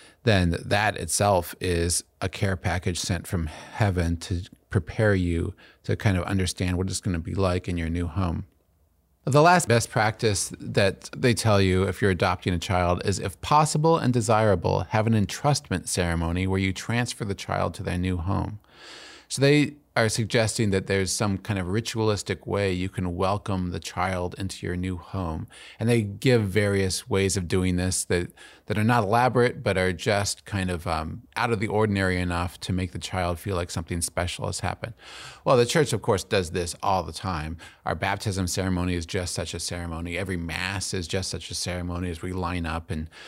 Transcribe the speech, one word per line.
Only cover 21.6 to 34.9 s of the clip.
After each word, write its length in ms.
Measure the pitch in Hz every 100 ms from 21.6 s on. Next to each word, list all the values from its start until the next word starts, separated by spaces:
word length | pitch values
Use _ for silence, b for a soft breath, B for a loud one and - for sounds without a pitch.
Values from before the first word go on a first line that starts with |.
| 90
ritualistic 800 | 104 117 110 110 101 - 95 -
way 240 | 98 101
you 160 | 92 92
can 280 | - 92 85
welcome 560 | 95 101 - 95 90
the 80 | 92
child 540 | - - 92 92 90 -
into 280 | 95 - 95
your 120 | 90
new 200 | 92 90
home. 480 | - 95 87 80 - B B B
And 100 | 110
they 120 | 120
give 420 | 107 101 131 120
various 640 | 104 95 104 98 95 - -
ways 260 | 98 98 95
of 120 | 87
doing 280 | 95 92 90
this 300 | 92 90 -
that, 260 | 90 - - B B _
that 100 | 107
are 60 |
not 200 | 107 120
elaborate, 580 | 98 117 127 123 123 -
but 160 | 117 92
are 140 | 92
just 540 | 82 - 101 104 - -
kind 260 | 101 92
of, 160 | 87 87
um, 360 | 80 80 85 - -
out 160 | 120
of 80 | 113
the 80 | 107
ordinary 520 | 104 110 98 95 90
enough 400 | 90 85 87 -
to 120 | -
make 180 | 90 92
the 60 | -
child 420 | - 95 90 87
feel 160 | - 92
like 140 | 90
something 320 | - 82 87
special 440 | 85 - 87 - 98
has 160 | -
happened. 320 | 92 90 -